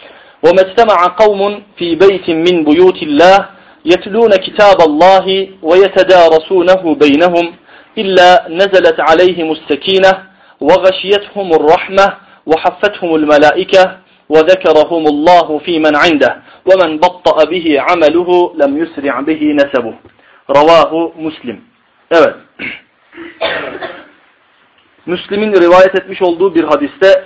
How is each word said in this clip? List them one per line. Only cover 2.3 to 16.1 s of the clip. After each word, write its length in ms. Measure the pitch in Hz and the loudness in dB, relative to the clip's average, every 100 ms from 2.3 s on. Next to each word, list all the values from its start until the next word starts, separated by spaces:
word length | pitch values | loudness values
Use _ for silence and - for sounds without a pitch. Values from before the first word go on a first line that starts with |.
| 160 | -2
min 280 | 170 175 151 | 0 0 0
buyutillah, 840 | 151 185 180 156 143 175 196 190 - _ _ - | 2 2 0 -4 2 4 4 0 -14 _ _ -4
yetlûne 560 | 180 214 202 226 190 | -4 -2 -2 2 0
kitâballâhi 1120 | 180 - 208 185 165 147 180 190 185 190 190 - | -2 0 2 4 2 4 4 4 0 -6 -6 -10
ve 140 | 160 180 | -2 2
yetedârasûnehu 1200 | 196 196 185 185 165 160 160 185 175 185 170 143 | 2 0 2 4 4 2 0 -2 0 0 -2 0
beynehum, 560 | 147 139 175 170 170 170 _ _ _ - | 0 2 0 0 -4 -10 _ _ _ -8
illa 520 | 196 185 180 180 - | -2 2 4 4 0
nezelet 500 | 165 196 190 175 160 | -4 0 2 0 0
aleyhimus 600 | 151 165 180 175 160 156 - | 0 2 2 0 -6 -8 -6
sekîneh, 460 | 139 185 190 190 190 - _ _ _ | -8 -2 0 2 0 -6 _ _ _
ve 120 | 139 180 | 0 2
gaşiyethumur 840 | 185 185 185 202 - 208 190 160 147 | 2 -2 -4 -4 -4 -10 -2 0 2
rahmeh, 420 | 180 - 190 196 - _ _ - | 0 0 -2 -2 -2 _ _ -4
ve 60 | 160 | -2
haffethumul 640 | 185 - 202 202 175 160 | -2 -4 -6 -6 -4 -2
melâike, 600 | 151 147 151 156 185 190 185 - _ _ _ | 0 2 2 0 0 0 0 -2 _ _ _
ve 60 | 156 | 0
zekerahumullahu 1200 | 156 185 175 156 147 170 156 147 160 175 156 151 | 2 2 2 0 0 0 -2 0 2 2 2 -6
fîmen 340 | 147 165 156 147 170 | -6 -2 -2 0 0